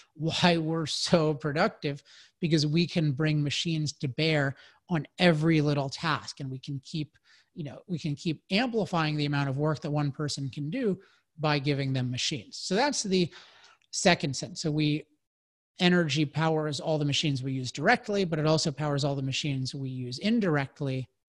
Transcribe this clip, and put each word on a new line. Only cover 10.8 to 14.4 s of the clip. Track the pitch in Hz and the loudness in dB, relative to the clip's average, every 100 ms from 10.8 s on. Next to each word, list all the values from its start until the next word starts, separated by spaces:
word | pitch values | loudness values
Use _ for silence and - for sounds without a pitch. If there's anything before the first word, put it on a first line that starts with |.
| 233 185 - _ _ - | -2 -2 -8 _ _ -4
by | 151 147 | 0 2
giving | 139 139 135 | 2 0 0
them | 131 127 | 0 -2
machines. | 123 - 143 - - | -2 -4 -4 -10 -12
So | - 185 | -2 2
that's | 294 - | 2 0
the | 202 185 175 - - - - _ _ | 0 2 2 -2 -20 -20 -20 _ _
second | - 185 170 151 | 2 4 4 0
sense. | 127 | -4